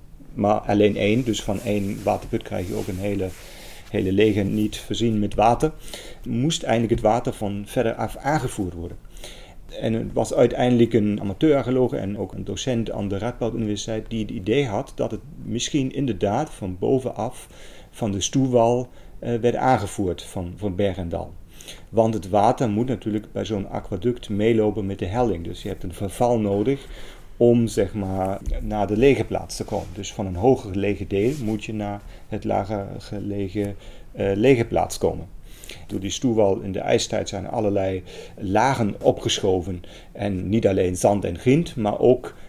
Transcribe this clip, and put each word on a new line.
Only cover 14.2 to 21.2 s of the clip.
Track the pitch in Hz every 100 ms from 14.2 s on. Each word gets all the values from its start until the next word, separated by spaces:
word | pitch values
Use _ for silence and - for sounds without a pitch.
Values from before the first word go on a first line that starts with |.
het | 104
idee | 120 95 135 131
had | 101 143 -
dat | 117
het | 104 139 -
misschien | - 113 - 147 131
inderdaad | - 139 95 101 117 156
van | - 98 92
bovenaf | 113 131 120 - 113 - - - - - -
van | - 113
de | 98
stuwwal, | - 143 131 123 113 123 127 - - -
eh, | 117 120
werd | 117 -
aangevoerd | 131 113 101 - 92 82
van, | - 98 87 87
van | 101 90
Bergendal. | 101 90 85 85